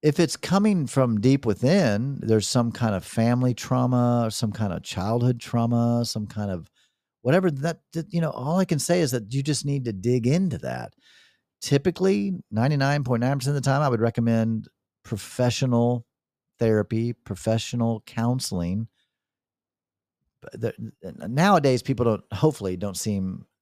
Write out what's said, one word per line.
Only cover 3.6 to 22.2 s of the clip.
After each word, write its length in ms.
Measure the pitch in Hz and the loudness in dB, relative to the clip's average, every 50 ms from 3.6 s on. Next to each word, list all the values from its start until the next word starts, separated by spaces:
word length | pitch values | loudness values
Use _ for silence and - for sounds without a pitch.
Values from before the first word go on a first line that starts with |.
| - - 131 127 127 123 127 123 123 120 120 120 117 113 | -4 -2 0 0 2 2 2 2 2 2 2 2 0 -2
some 220 | 110 - - 110 | -2 -2 -4 -4
kind 200 | 98 107 110 98 | -2 -2 -4 -4
of 100 | 90 85 | -4 -6
childhood 560 | - - - - 90 104 117 123 120 127 123 120 | -8 -8 -6 -4 -2 -2 0 2 2 2 0 0
trauma, 640 | - - - 117 117 117 120 120 117 117 120 120 120 | -4 -4 -2 0 0 2 2 2 2 2 2 0 -2
some 200 | 113 - 113 107 | -2 -4 -8 -8
kind 240 | 101 - 107 104 101 | -8 -8 -6 -6 -6
of 200 | 92 87 - _ _ _ _ _ _ _ _ _ _ _ | -6 -8 -10 _ _ _ _ _ _ _ _ _ _ _
whatever 300 | _ 120 147 185 190 180 | _ 0 2 2 2 0
that, 300 | 151 131 139 170 165 - _ _ | -2 -2 -6 -6 -6 -8 _ _
that, 200 | - 165 156 - | -10 -10 -8 -4
you 80 | - 170 | -2 -2
know, 100 | 165 151 | -2 -2
all 280 | - - 123 139 165 190 | -4 -4 -4 -2 0 0
I 60 | 190 | 2
can 160 | - 170 143 | 0 0 -2
say 200 | - - 175 180 | 0 0 2 2
is 120 | 165 131 | 2 0
that 200 | 123 123 107 98 | 0 -4 -4 -4
you 100 | 123 139 | -4 -4
just 220 | 135 151 147 - - | -2 -2 -4 -2 -2
need 200 | 143 139 139 123 | -4 -4 -2 -4
to 80 | 120 | -4
dig 340 | 107 95 92 117 123 127 110 | -6 -4 0 0 0 2 2
into 320 | 123 143 180 190 180 113 82 | 2 2 2 0 -2 -4 -4
that. 360 | - 64 62 64 - - _ _ _ _ _ - _ _ _ _ _ _ _ _ | -6 -6 -8 -8 -10 -12 _ _ _ _ _ -20 _ _ _ _ _ _ _ _
Typically, 720 | - - 143 143 139 190 170 - 180 190 196 208 - 196 - - - _ | -2 0 0 2 2 0 -2 2 2 2 2 2 0 -2 -4 -6 -8 _
ninety-nine 540 | 107 107 117 139 151 143 135 139 143 147 139 | -2 0 2 2 2 2 2 2 2 0 0
point 160 | 127 127 113 | 0 0 0
nine 180 | 120 131 143 139 | 2 0 0 0
percent 180 | 123 139 143 | -2 -2 -2
of 60 | 143 | 0
the 80 | 127 135 | 2 2
time, 120 | 131 143 | 2 2
I 60 | 151 139 | 2 2
would 120 | 120 107 | 2 2
recommend 680 | 110 120 - - 117 117 117 113 113 113 113 110 - - _ _ _ _ _ _ _ | 2 0 2 2 2 2 2 2 2 0 -2 -4 -6 -10 _ _ _ _ _ _ _
professional 1000 | - 117 98 - - - - 123 123 117 - 139 127 123 120 120 120 123 120 - _ _ _ _ _ _ _ _ _ _ _ | -8 -8 -8 -8 -12 -4 0 0 0 2 0 0 0 2 2 2 2 0 -2 -4 _ _ _ _ _ _ _ _ _ _ _
therapy, 540 | 117 113 110 107 101 - 113 113 113 120 | 2 2 2 2 2 0 -2 -2 -2 -2
professional 920 | 113 _ _ - 104 - - 110 110 113 - - - 120 117 117 117 110 _ | -4 _ _ -12 -12 -6 -2 0 0 0 -2 -4 -4 -2 0 0 -2 -4 _
counseling. 840 | - - 113 113 120 123 131 - - - 90 85 85 92 104 117 - _ _ _ _ _ _ _ _ _ _ _ _ _ _ _ _ _ _ _ _ _ _ _ _ _ _ _ _ _ _ | -10 -6 -2 -2 0 0 -2 -4 -4 -4 -4 -4 -2 -4 -4 -6 -8 _ _ _ _ _ _ _ _ _ _ _ _ _ _ _ _ _ _ _ _ _ _ _ _ _ _ _ _ _ _
But 200 | - - - - | -20 -20 -12 -6
the, 320 | 117 117 - - 117 110 _ _ - 92 - - - 92 | -6 -6 -6 -6 -14 -14 _ _ -16 -14 -14 -12 -10 -6
nowadays, 540 | 120 139 175 202 202 170 143 139 127 117 | 0 2 4 4 4 4 4 4 2 2
people 220 | - - 135 104 120 | 0 -2 -2 0 2
don't, 200 | 117 110 98 | 0 0 0